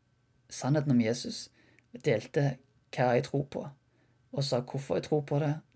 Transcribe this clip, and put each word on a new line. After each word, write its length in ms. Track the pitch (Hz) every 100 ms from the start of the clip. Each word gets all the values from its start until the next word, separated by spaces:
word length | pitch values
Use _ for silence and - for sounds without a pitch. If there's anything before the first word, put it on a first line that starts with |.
| _ _ _ _ _
sannheten 460 | - 131 151 147 123
om 80 |
Jesus, 460 | 110 120 - - - _ _ _ _
delte 640 | 240 - 107 - - 143 139 _ _ _ -
hva 160 | 123
jeg 140 | 123 139
tror 180 | 139 143
på, 100 | - 156 - _ _ _ _ _
og 120 | 139 139
sa 180 | 123
hvorfor 340 | 127 135 - -
jeg 80 | -
tror 120 | 151 143
på 120 | 147
det, 100 | 151 156 -